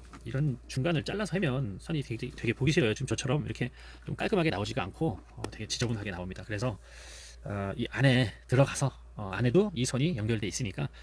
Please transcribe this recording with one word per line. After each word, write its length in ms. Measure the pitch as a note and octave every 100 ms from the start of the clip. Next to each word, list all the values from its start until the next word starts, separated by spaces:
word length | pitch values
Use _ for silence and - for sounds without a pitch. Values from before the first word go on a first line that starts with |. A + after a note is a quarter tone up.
| - - -
이런 320 | C3 D3+ A#2+ -
중간을 360 | - D#3 D#3
잘라서 320 | - G3+ G#3+ -
하면 420 | D#3+ B2+ A#2 F#2+
선이 220 | - D#3+
되게, 280 | - A2+ B2
되게 220 | - A#2
보기 180 | A2 C3
싫어요. 220 | D#3 A#2
지금 140 | G#2+ C3
저처럼 400 | A2+ B2 C#3+ G#2
이렇게 240 | A2 B2 - - -
좀 100 | -
깔끔하게 360 | - - G3+ D#3+
나오지가 320 | F#2 G#2+ G#2+
않고, 360 | F#2 - D#3+ F#2 - -
어, 60 | -
되게 160 | - G#2+
지저분하게 440 | - A#2 A2+ G2+
나옵니다. 320 | F2 F2+ F#2
그래서, 320 | F2+ G#2 B2 G#2 - - - - - -
어, 280 | G2+ G2+ G2
이 120 | G2 A#2+
안에 440 | - C3+ B2 A2+ - -
들어가서 440 | B2+ C#3 - C3+ - - -
어, 120 | G2+
안에도 400 | F#2+ B2 E3 G#3
이 100 | D#3+
선이 320 | B2 B2 D3+ C3+
연결돼 300 | G#2+ A2+ G#2+
있으니까 420 | - G#2+ F2+ C#3 -